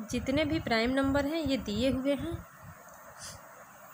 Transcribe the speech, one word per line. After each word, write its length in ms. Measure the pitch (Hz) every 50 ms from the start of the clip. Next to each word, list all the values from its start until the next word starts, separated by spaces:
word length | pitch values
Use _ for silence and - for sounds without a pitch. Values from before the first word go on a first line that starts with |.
जितने 420 | 214 - - 247 - - 269 294 320
भी 160 | 285 320 320
prime 300 | - - 233 226 226 240
number 360 | 262 269 269 277 269 285 277
हैं 140 | 277 311 339
ये 160 | 311 269 269 226
दिए 320 | 190 220 202 214 247 269
हुए 240 | 247 262 254 277 285
हैं, 220 | 247 277 330 339 - - - - - - - - - - - - - - - - - - - - - - - - - - - - - - -